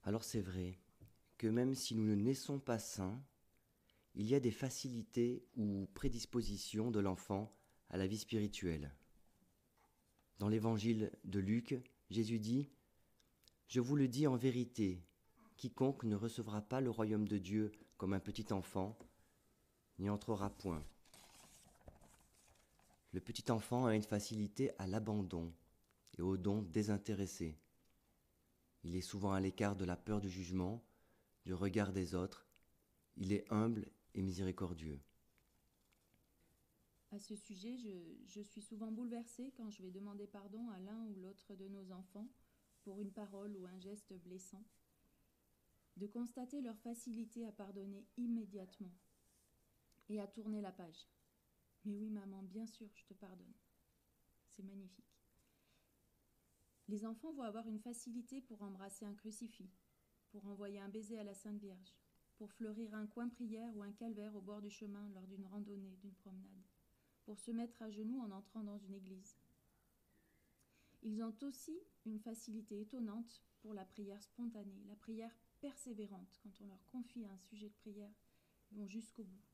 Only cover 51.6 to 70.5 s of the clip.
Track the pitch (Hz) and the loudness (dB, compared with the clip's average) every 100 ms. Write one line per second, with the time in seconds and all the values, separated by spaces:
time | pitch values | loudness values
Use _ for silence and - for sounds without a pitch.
51.6 | _ _ 208 202 214 208 196 190 190 202 | _ _ -4 -2 -2 -4 -6 -8 -8 -6
52.6 | 226 - 214 - - 190 190 185 180 - | -8 -10 -16 -18 -20 -18 -16 -16 -18 -20
53.6 | _ _ _ _ _ _ _ _ _ - | _ _ _ _ _ _ _ _ _ -14
54.6 | 190 196 185 185 _ _ _ _ _ _ | -12 -12 -14 -18 _ _ _ _ _ _
55.6 | _ _ _ _ _ _ _ _ _ _ | _ _ _ _ _ _ _ _ _ _
56.6 | _ _ - 208 220 226 320 277 233 214 | _ _ -6 -4 -4 -6 -8 -6 -4 -4
57.6 | 226 214 240 233 254 233 240 269 262 208 | -6 -6 -6 -8 -6 -8 -6 -10 -10 -10
58.6 | 202 190 196 196 208 202 220 208 226 - | -10 -8 -12 -10 -10 -8 -10 -8 -10 -10
59.6 | 185 - _ _ _ _ _ 208 196 202 | -16 -18 _ _ _ _ _ -12 -10 -8
60.6 | 202 202 196 214 208 226 208 196 214 208 | -8 -6 -6 -6 -6 -6 -6 -8 -8 -6
61.6 | 202 185 185 - _ _ _ _ 208 - | -8 -12 -18 -20 _ _ _ _ -14 -6
62.6 | 220 214 226 214 214 233 240 240 233 220 | -4 -4 -4 -4 -6 -4 -4 -4 -6 -4
63.6 | 233 208 202 208 233 208 214 208 190 208 | -6 -6 -8 -6 -6 -6 -6 -8 -8 -8
64.6 | 208 202 214 202 208 190 190 196 190 208 | -8 -8 -8 -8 -8 -10 -10 -10 -8 -6
65.6 | 202 202 190 185 202 190 196 190 190 190 | -6 -6 -10 -12 -16 -16 -14 -14 -14 -18
66.6 | - _ _ _ _ _ - 208 - 226 | -20 _ _ _ _ _ -12 -8 -2 -2
67.6 | 233 - 220 208 220 262 220 196 202 226 | -2 -6 -8 -4 -2 -2 -4 -6 -10 -8
68.6 | 208 202 196 196 190 190 190 - _ _ | -6 -8 -8 -10 -10 -12 -14 -20 _ _
69.6 | _ _ _ _ _ _ _ _ _ | _ _ _ _ _ _ _ _ _